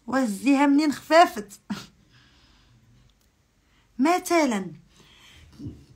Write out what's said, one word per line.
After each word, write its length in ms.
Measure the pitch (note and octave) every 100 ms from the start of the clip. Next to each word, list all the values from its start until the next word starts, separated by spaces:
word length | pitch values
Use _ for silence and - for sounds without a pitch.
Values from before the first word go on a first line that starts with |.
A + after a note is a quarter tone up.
| -
وهزيها 600 | B3+ B3+ F#3+ G#3+ C#4 C#4+
منين 260 | C#4+ D#4
خفافت. 680 | C4 - D#4 F4 - G#3 - -
<laughs> 240 | - - _ _ _ _ _ _ _ _ _ _ _ _ _ _ _ _ _ _ _ _ -
مثلاً 720 | C#4+ F4+ F4+ E4+ C#4+ G#3 F3+ D3+ _ _ - _ - - - - - - -